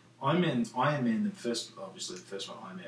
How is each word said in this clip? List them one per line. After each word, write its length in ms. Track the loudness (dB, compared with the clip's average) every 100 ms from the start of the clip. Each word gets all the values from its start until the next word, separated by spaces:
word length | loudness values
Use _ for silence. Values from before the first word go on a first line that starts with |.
| -20 -2
Iron 180 | 2 4
Man, 260 | 4 4 0 2
Iron 280 | 2 4
Man, 200 | 2 4
the 60 | 2
first, 420 | 0 -2 -2 -4 -10
obviously 360 | -12 -10 -10 -10
the 60 |
first 260 | -8 -8 -8
one, 100 | -10 -12
Iron 100 |
Man, 80 | -12